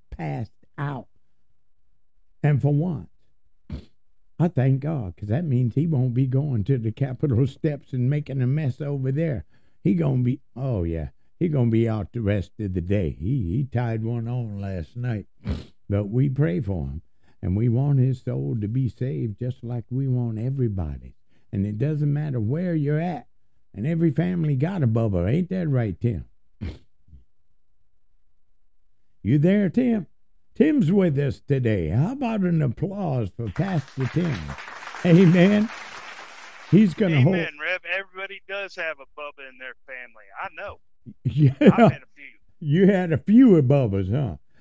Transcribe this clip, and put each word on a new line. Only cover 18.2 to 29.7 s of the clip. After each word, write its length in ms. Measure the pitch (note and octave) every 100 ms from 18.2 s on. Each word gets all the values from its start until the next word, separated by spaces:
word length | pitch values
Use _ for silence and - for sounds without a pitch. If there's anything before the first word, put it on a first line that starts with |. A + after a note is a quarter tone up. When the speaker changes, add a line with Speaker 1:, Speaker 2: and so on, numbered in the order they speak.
Speaker 1:
soul 340 | - B2+ C#3 B2
to 60 | G2+
be 180 | B2 C3
saved 500 | - C3 D3 A#2+ G2
just 220 | B2 -
like 220 | A#2 A#2+ -
we 180 | B2 C3+
want 320 | B2 A#2+ A2
everybody. 760 | A#2+ C#3 A#2 G2 D#2+ C2 B1+ - - - -
And 140 | G#2 G2+
it 120 | G#2+
doesn't 360 | C3+ D3+ D3
matter 260 | C#3+ D3+ B2
where 340 | G#2+ D3 F3+
you're 280 | E3 C#3+ D3+
at. 260 | F3 D3+ - - - - - -
And 100 | A#2
every 260 | E3 E3
family 440 | C#3+ F3+ F3+ D#3 C3+
got 280 | D#3 G3
a 40 | B2
Bubba. 420 | A2+ A2+ F#2 F2+
Ain't 200 | D3+ F3+
that 180 | F#3 E3
right, 320 | C3 A2 E2+
Tim? 240 | A#2 F2 B1 - - - E2 - - - - D#2 - - - - - - - - - - - - - - - - - - - -
You 160 | G2 D3
there, 320 | D#3+ G3+
Tim? 380 | G3